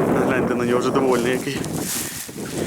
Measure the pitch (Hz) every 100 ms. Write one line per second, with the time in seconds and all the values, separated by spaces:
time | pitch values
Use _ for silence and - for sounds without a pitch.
0 | - 131 127 131 120 120 120 123 127 135
1 | 131 120 117 123 143 131 135 160 - -
2 | - - - - - -